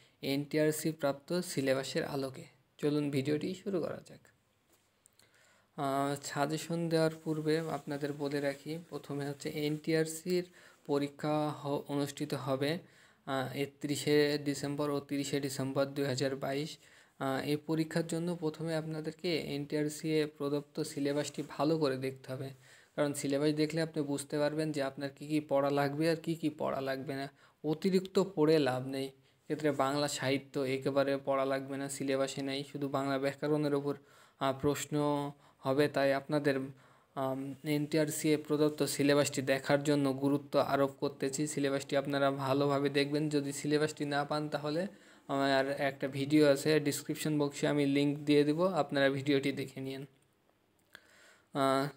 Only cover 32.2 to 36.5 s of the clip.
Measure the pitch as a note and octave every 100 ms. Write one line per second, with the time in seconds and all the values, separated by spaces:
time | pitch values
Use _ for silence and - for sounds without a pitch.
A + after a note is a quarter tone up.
32.2 | C3+ - C#3 C3+ C#3+ C#3+ C#3 C#3 C#3 C3+
33.2 | C#3 C3+ D3 D3+ D3+ C#3+ C#3+ C#3+ - -
34.2 | - _ C3+ C3 D3 C3+ - D3+ D3 C#3+
35.2 | C#3+ - - _ C3+ C3+ D3 C#3+ C#3 C3+
36.2 | C#3 D3+ C#3+